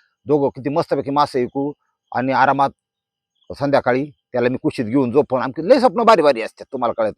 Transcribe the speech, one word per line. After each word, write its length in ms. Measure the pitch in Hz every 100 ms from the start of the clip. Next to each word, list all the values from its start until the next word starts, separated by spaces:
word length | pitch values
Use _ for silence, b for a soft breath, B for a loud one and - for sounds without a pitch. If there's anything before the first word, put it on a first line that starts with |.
| _ _
दोघं 240 | - 147 139
किती 200 | - 127
मस्तपैकी 420 | 151 160 147 135
मासे 300 | 139 143 135
विकू 320 | 123 139 143 147 _ _ - 117
आणि 160 | 127
आरामात 380 | 127 131 139 139 - _ _ _ _ _ _ - 90
संध्याकाळी 520 | 143 139 123 123 147 - _
त्याला 160 | 123 120
मी 100 | 127
कुशीत 220 | - -
घेऊन 280 | 110 131 127
झोपण." 300 | 123 143 127
आमची 260 | 123 127 165
लई 100 | 269
स्वप्न 240 | 247 180
भारी 200 | 226 220
भारी 200 | 147 117
असतात, 240 | 107 - 104
तुम्हाला 300 | 127 120 110
कळत 100 | 107